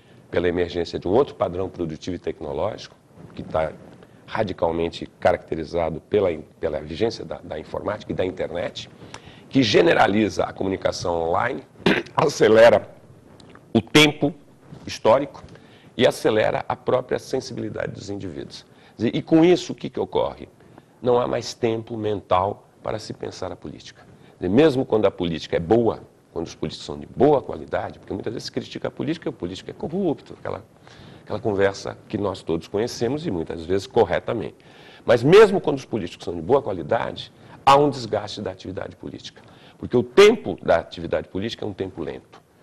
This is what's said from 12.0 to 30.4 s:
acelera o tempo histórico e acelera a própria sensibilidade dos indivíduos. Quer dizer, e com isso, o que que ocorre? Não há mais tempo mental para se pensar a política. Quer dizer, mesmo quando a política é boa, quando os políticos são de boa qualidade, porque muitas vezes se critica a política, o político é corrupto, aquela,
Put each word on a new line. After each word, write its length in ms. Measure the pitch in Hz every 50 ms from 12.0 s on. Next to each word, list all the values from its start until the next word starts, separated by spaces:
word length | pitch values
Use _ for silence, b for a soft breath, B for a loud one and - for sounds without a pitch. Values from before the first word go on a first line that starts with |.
| - - -
acelera 720 | - - 147 - - 147 107 110 110 113 117 110 98 - - - - - - - - - - - - - - - - - -
o 100 | - 113
tempo 520 | - - - 151 151 147 147 - 147 143 - - - - - _ - - - - - -
histórico 560 | - - - 107 117 139 147 - - - - - B B B B B B B B B
e 120 | - 123 139
acelera 580 | 147 - - 147 110 107 113 101 - - - -
a 80 | -
própria 440 | - - - 120 127 123 - 131 127
sensibilidade 720 | - - - 131 123 - 120 120 113 107 - - - -
dos 180 | - - - 98
indivíduos. 560 | 101 101 98 92 73 69 60 - - - - B B B B B B
Quer 0 | -
dizer, 180 | 104 120 -
e 60 | 160
com 240 | - - 160 160 165
isso, 280 | 180 180 - - - 139
o 20 |
que 160 | - - 135
que 80 | - 110
ocorre? 500 | 101 - - 71 60 69 69 - 71 - - _ B B B B B B _ _
Não 200 | - 123 123 120
há 80 | 127 131
mais 260 | 131 123 110 - -
tempo 420 | - - 113 113 113 113 - 120
mental 720 | 110 107 107 107 95 - - 90 90 95 101 101 - - _ _ _
para 160 | - - 113 107
se 160 | - - -
pensar 380 | - - 104 - - 92 90
a 40 | 87
política. 460 | - - 78 - - - - - - - B B B B B B _
Quer 80 | - 90
dizer, 80 | 98
mesmo 300 | 131 156 160 127 131 127
quando 200 | - 113 110 101
a 60 | 98
política 460 | - - 90 87 80 73 - - - 76
é 20 |
boa, 420 | 85 80 110 117 117 107 78 67 - - _ _ _ _
quando 160 | - 82 85 -
os 80 | -
políticos 320 | - - 78 - - - -
são 100 | 76 73
de 80 | 71
boa 340 | - - - 123 147 147 127
qualidade, 600 | - - - 80 71 - 87 87 110 95 - -
porque 140 | - - 90
muitas 200 | - - 110 113
vezes 120 | - -
se 60 | -
critica 360 | - 127 113 - - - - -
a 40 |
política, 380 | - - 127 135 165 - - 165
o 40 | -
político 360 | - - 87 95 - - -
é 40 | -
corrupto, 600 | - - 180 156 196 202 165 135 - - - -
aquela, 260 | -